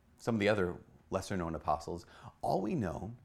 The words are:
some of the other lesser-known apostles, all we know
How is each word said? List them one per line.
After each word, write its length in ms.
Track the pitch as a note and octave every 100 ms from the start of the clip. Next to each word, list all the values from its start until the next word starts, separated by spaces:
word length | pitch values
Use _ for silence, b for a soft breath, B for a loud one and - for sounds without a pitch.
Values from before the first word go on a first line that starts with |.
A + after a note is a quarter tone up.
| _ -
some 180 | - A2+
of 40 |
the 100 | G2+
other 260 | G#2 F2 F2 - - -
lesser-known 460 | F#2+ - G2 E2 D#2+
apostles, 500 | D#2+ D2+ - E2+ - B B B
all 200 | - E3+
we 140 | G3+ F3+
know 380 | F#2+ - G2+ B2